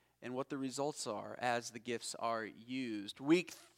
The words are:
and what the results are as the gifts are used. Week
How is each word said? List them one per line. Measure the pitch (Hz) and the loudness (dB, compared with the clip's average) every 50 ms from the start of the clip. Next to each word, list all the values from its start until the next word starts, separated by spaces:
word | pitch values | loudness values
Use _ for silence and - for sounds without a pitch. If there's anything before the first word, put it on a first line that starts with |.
| _ _ _ _ | _ _ _ _
and | - 120 127 | -8 -4 -2
what | 127 135 - | -2 -2 -2
the | 147 135 | -2 -2
results | 135 131 120 139 139 151 151 - - | -2 -2 0 0 0 0 0 -2 -4
are | 123 107 101 104 104 110 - | -2 -2 -2 -4 -6 -4 0
as | - 123 120 120 117 117 | 2 2 2 2 0 -4
the | 110 120 | -10 -8
gifts | 104 120 117 110 - - - - | -4 -4 -4 -2 -4 -6 -4 -2
are | 110 117 113 110 110 | 0 0 0 0 -2
used. | 98 - 101 110 120 127 131 131 117 107 104 101 104 - - | -4 -8 -12 -10 -6 -4 -2 0 0 -2 -2 -2 -6 -8 -2
Week | 135 143 170 180 160 - - - - - - | 6 8 8 8 8 2 -8 -14 -16 -20 -8